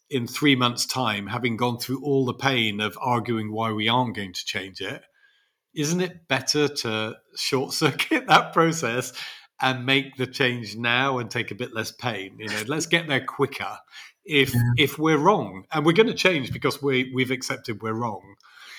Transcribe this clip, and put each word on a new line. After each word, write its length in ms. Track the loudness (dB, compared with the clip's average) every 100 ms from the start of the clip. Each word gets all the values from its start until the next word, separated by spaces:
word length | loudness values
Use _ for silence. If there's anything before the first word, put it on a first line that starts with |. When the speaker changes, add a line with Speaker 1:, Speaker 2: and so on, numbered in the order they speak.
| -4
Speaker 1:
in 160 | -4 -2
three 280 | 2 4
months' 300 | 6 4 0
time, 420 | -4 -2 0 -2 -4
having 300 | -2 -2 0
gone 220 | -2 -2
through 240 | -6 -4
all 220 | 0 2 2
the 80 |
pain 460 | 0 0 2 0 0
of 180 | -4 -2
arguing 500 | 0 0 0 -2 -2
why 220 | -2 -2
we 160 | 0 2
aren't 260 | 2 0
going 200 | -4 -8
to 100 | -8
change 380 | -6 -8 -8 -10
it, 200 | -8 -10 _ _ _ _ _ _ _
isn't 280 | -4 -2 0
it 260 | -2 -6 -2
better 400 | -2 2 2 2
to 480 | 0 -2 -2 -4 -8 _ -6
short 360 | 0 0 0
circuit 540 | 0 0 0 0 0 6
<laughs> 20 |
that 240 | 4 6
process 640 | 2 2 2 -2 -2 -4 -10 -14 -14 -18 -2
and 240 | 0 0 2
make 300 | 2 2 -6
the 80 | -6
change 500 | 0 0 0 -8 -4
now 400 | 0 2 2 -2
and 140 | -4
take 200 | -4 -6
a 40 |
bit 180 | -6 -6
less 180 | -6 -6
pain? 460 | -4 -6 -4 -8 -12
You 100 | -8
know, 140 | -6 -4
let's 180 | -4 0
get 220 | 0 2
there 160 | -2
quicker 540 | -2 -2 -2 -2 -8 -10 _ -20 -20 _
if, 280 | 0 2 4
Speaker 2:
Yeah. 80 | 4 2 4
Speaker 1:
if 220 | 2 2
we're 180 | 2 4
wrong, 480 | 6 4 0 -10 -6
and 140 | 0 4
we're 60 |
gonna 200 | 6 4
change 400 | 4 2 2 -2
because 300 | -2 -2 0
we, 280 | 0 0 0
we've 160 | -2 -2
accepted 500 | -2 -4 -8 -8 -6
we're 140 | -4
wrong." 400 | -4 -4 -8 -14 -20 _ -20 -20